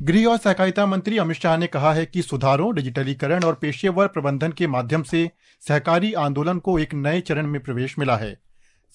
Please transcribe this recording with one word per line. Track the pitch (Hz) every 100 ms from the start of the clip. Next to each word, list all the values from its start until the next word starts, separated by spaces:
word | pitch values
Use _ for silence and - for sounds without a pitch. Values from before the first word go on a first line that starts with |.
गृह | 139 190 226
और | 233
सहकारिता | 208 185 190 180 202
मंत्री | 190 185 220
अमित | 165 160
शाह | 175 160
ने | 170
कहा | 147 151
है | 156 160
कि | 180
सुधारों, | 165 135 131 139 202 185
डिजिटलीकरण | 131 127 135 139 139 175
और | 170 156
पेशेवर | 151 143 196 175 196
प्रबंधन | 170 143 139 160
के | 156 170
माध्यम | 127 120 151
से | 139 165 170 - _ _
सहकारी | - 147 151 170 214 190
आंदोलन | 143 139 151 180
को | 190 170
एक | 151 147
नए | 143 170
चरण | 180 147 151
में | 147
प्रवेश | 127 120 131 -
मिला | 139 113
है। | 107 - _ _ _ _ _